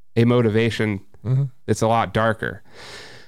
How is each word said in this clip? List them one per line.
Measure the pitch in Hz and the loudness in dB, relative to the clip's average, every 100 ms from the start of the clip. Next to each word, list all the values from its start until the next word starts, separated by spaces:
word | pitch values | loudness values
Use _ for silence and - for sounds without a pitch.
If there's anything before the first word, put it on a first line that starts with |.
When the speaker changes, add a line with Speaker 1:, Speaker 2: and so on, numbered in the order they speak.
| - - | -6 0
Speaker 1:
a | 117 | 4
motivation | 123 113 107 113 110 110 98 - - 104 | 4 4 2 0 0 -2 -4 -8 -10 -2
Speaker 2:
Mm-hmm. | 131 139 - - | 0 -2 -4 -4
Speaker 1:
that's | 110 | 0
a | 110 | 2
lot | 117 95 | 2 2
darker. | 101 113 107 60 - - - - - - - | 0 0 0 -4 -8 -14 -20 -18 -18 -18 -20